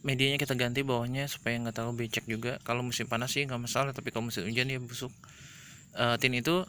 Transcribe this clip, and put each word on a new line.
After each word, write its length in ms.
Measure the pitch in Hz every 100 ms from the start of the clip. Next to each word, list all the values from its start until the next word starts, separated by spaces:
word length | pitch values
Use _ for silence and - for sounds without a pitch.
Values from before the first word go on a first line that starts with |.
medianya 400 | 143 131 135 143
kita 160 | 143 127
ganti 240 | 123 127
bawahnya 480 | 139 123 120 131 143
supaya 320 | - - 117
nggak 160 | 117 110
terlalu 320 | 117 117 117
becek 160 | 113
juga. 320 | - 110 113 131
Kalau 160 | - 117
musim 240 | 123 120
panas 320 | 117 117 120 -
sih 80 |
nggak 160 | 143 123
masalah, 320 | 120 120 139
tapi 160 | 131 -
kalau 240 | 117 117
musim 160 | 107 95
hujan 160 | 113
dia 160 | 131 131
busuk. 320 | 123 123 123 - - - - - - - -
Eh, 240 | - 120 117
tin 160 | 131
itu 320 | 123 120 175